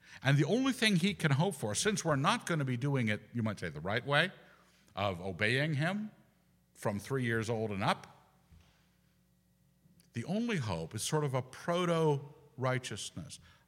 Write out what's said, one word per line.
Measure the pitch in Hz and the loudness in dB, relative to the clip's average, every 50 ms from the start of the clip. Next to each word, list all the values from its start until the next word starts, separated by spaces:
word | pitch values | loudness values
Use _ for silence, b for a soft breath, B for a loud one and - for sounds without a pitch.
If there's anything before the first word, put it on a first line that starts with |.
| B B B B | B B B B
And | - 131 143 | 2 4 4
the | 139 151 | 4 4
only | 123 196 254 269 269 | 4 2 2 2 2
thing | 247 - 233 220 202 | 2 2 2 4 4
he | 165 170 202 196 | 4 4 2 0
can | - - 151 | 2 2 2
hope | 139 127 170 202 - | 4 4 2 0 0
for, | - - 107 104 | -2 -4 -4 -2
since | - - 214 214 - - | 0 0 0 0 0 2
we're | 165 147 | 2 2
not | 131 143 190 226 233 - | 2 4 2 2 0 0
gonna | - 175 151 139 | -2 0 0 0
be | 131 123 | 0 0
doing | 120 131 143 139 131 117 107 | 0 0 0 2 2 2 2
it, | 104 104 - - | 0 -2 -4 -6
you | - 120 | -4 -2
might | 107 110 98 - | -2 -2 -2 -2
say, | 95 85 | -6 -6
the | 73 76 | -6 -4
right | 78 95 104 123 120 | -4 -2 -2 -2 0
way, | 135 143 147 170 190 - - B B B B B B B B B B - | 2 4 4 4 2 -2 -10 B B B B B B B B B B -4
of | - 101 101 92 85 | -2 0 0 0 -2
obeying | 90 98 90 78 107 107 123 135 147 160 156 | -4 -6 -2 0 2 2 2 2 2 0 0
him | 131 151 175 196 208 214 214 - - _ _ _ _ _ _ _ _ _ _ _ | 0 0 0 -2 -4 -6 -8 -12 -16 _ _ _ _ _ _ _ _ _ _ _
from | - - 117 101 101 | -4 -4 -2 -2 -2
three | - - 135 135 123 | -4 -4 -2 -2 0
years | 117 117 113 110 107 | 2 0 0 0 0
old | 120 110 110 104 | -2 -2 -2 -2
and | 101 95 | -2 0
up, | 104 156 202 - - - - - - _ _ _ _ b b b b b b b b b b b b b b b b _ _ _ _ _ _ _ _ _ _ _ _ - _ _ _ _ _ | 0 0 0 -2 -4 -14 -20 -20 -20 _ _ _ _ b b b b b b b b b b b b b b b b _ _ _ _ _ _ _ _ _ _ _ _ -20 _ _ _ _ _
the | 117 113 | -8 -6
only | - 185 220 240 240 214 | -4 -4 -2 -2 -2 -2
hope | 160 120 104 90 82 82 78 - | -2 -2 -2 -4 -4 -4 -6 -6
is | 107 | -6
sort | - - 156 156 147 | -4 -2 0 0 0
of | 139 127 | 0 -2
a | 127 | -2
proto-righteousness, | 123 - - - - - 170 180 180 170 170 165 160 156 147 135 139 - - - - - _ - 123 127 127 127 - - 113 95 - - - 92 78 - - - B B B B B | -4 -4 -12 -10 -4 -2 0 0 2 2 2 4 4 4 2 2 -2 -8 -16 -20 -20 -20 _ -2 -2 0 0 0 -2 -6 -8 -8 -10 -10 -10 -10 -12 -12 -14 -18 B B B B B